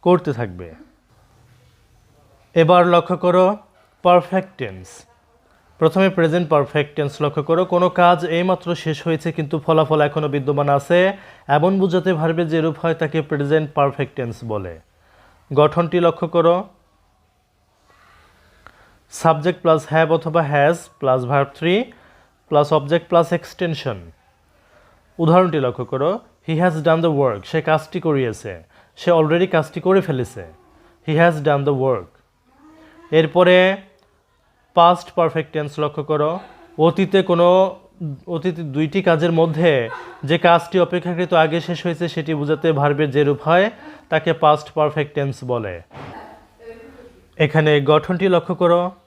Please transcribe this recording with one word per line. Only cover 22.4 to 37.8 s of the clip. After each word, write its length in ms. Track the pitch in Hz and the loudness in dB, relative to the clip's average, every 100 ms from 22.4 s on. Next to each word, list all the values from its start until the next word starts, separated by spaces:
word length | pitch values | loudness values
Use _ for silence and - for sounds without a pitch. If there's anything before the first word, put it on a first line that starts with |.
| _ | _
প্লাস 240 | 147 143 | 0 2
অবজেক্ট 360 | 156 139 165 165 | 0 0 -4 0
প্লাস 240 | 170 165 | 0 2
এক্সটেনশন। 760 | 175 - - 180 156 139 101 85 _ _ _ _ _ _ _ _ _ _ - | -4 -6 -8 -6 -6 -8 -10 -14 _ _ _ _ _ _ _ _ _ _ -2
উদাহরণটি 420 | 160 175 185 156 | 2 4 4 0
লক্ষ্য 240 | 131 120 | -2 -4
করো, 340 | 123 135 147 214 _ _ - | -6 -2 -2 -4 _ _ -6
he 80 | 160 | -2
has 160 | 180 160 | 0 0
done 180 | 156 165 | 0 0
the 140 | 165 143 | 0 0
work, 220 | 135 101 | 0 -2
সে 180 | - 160 | -6 -6
কাজটি 380 | 156 156 156 175 | -2 -2 -4 -6
করিয়েছে, 600 | 160 143 123 104 107 87 - _ _ - | -2 -2 -2 -6 -12 -14 -18 _ _ -6
সে 160 | - | 0
already 340 | 165 156 170 185 | 2 2 2 2
কাজটি 340 | 165 151 - | 0 -2 -6
করে 200 | 185 190 | 0 0
ফেলেছে, 520 | - 131 120 - 85 - _ _ _ _ - | 0 -4 -6 -10 -18 -20 _ _ _ _ -4
he 60 | |
has 300 | 156 170 156 | 2 2 2
done 200 | 147 143 | -2 0
the 140 | 139 139 | 0 0
work। 220 | 131 117 85 _ _ _ _ _ - - - - - | 0 -2 -6 _ _ _ _ _ -20 -20 -20 -20 -2
এরপরে 680 | 156 156 175 180 180 185 196 - _ _ _ _ _ _ _ _ | 0 2 4 6 6 4 0 -10 _ _ _ _ _ _ _ _
পাস্ট 380 | - 170 175 - | 4 4 4 -2
পারফেক্ট 380 | - 165 160 147 | -2 -2 -2 -6
টেন্স 260 | 156 147 147 | -8 -8 -6
লক্ষ্য 260 | 151 151 | -6 -6
করো, 340 | 147 151 151 180 - - - - | -4 -2 -2 -4 -12 -20 -20 2
অতীতে 440 | 160 165 190 196 | 2 2 0 0
কোনো, 540 | 190 170 175 185 190 - | 2 2 4 4 2 -2